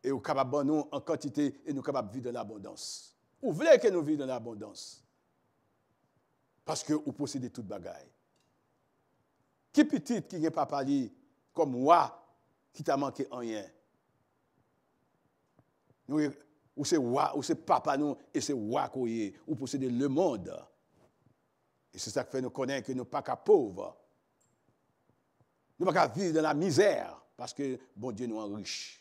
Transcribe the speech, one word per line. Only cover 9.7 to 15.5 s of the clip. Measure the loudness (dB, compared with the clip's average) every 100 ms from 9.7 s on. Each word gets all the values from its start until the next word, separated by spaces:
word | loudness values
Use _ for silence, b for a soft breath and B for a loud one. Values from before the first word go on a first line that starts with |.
Qui | 4
petit | 4 2 -2 -4
qui | -4 -2
n'est | -2
pas | 0 -2
parlé | -2 0 0 -2 -10 _ _ _
comme | -2 0
moi | 2 6 6 6 -4 -20 _ _ _ _
qui | -8
t'a | 0 0
manqué | 0 -4 -6
en | -6
rien? | -6 -6 -10 _ _ _ _ _ _ _ _ _ _ _ _ _ _ _ _ _ _